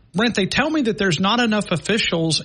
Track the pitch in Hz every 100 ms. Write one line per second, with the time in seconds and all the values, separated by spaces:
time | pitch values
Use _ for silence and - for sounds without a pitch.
0 | - 185 233 - 190 - 294 311 233 180
1 | 196 151 196 233 240 214 196 170 - 220
2 | - 165 165 156